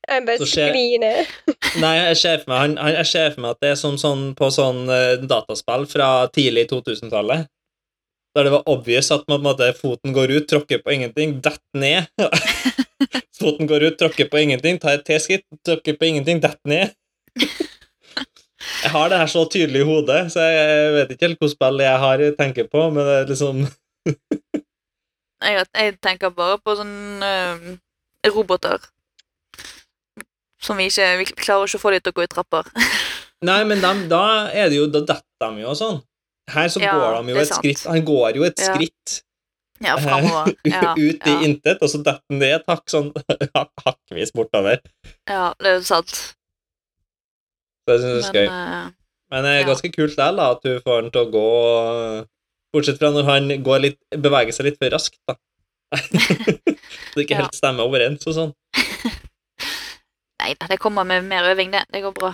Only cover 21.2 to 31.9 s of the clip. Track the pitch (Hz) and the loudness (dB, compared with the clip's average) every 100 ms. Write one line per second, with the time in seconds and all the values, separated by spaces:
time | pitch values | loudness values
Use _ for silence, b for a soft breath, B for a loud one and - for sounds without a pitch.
21.2 | 170 165 151 147 131 135 135 131 135 135 | -2 0 -2 2 2 4 4 4 4 4
22.2 | 147 147 139 127 113 151 160 151 143 139 | 2 2 -2 0 0 2 2 2 2 2
23.2 | 135 131 143 135 135 - _ _ 165 143 | 0 -2 -2 0 -4 -6 _ _ -6 -6
24.2 | _ 294 _ 302 _ _ _ _ _ _ | _ -8 _ -10 _ _ _ _ _ _
25.2 | _ _ 214 196 185 - 214 190 196 185 | _ _ -2 0 -2 0 -2 0 -4 -2
26.2 | 185 175 175 208 214 208 208 202 208 202 | -4 0 -2 0 -2 -4 -4 -10 -12 -6
27.2 | 196 190 180 170 170 180 _ _ _ _ | -4 -2 -4 -6 -12 -18 _ _ _ _
28.2 | 214 208 190 185 - - - _ _ _ | -2 0 0 -2 -2 -4 -6 _ _ _
29.2 | _ _ _ - B B _ _ _ - | _ _ _ -20 B B _ _ _ -20
30.2 | - _ _ _ - 202 190 202 190 180 | -20 _ _ _ -6 -2 0 2 2 2
31.2 | 190 - - 196 196 208 214 | -2 -6 0 2 0 0 0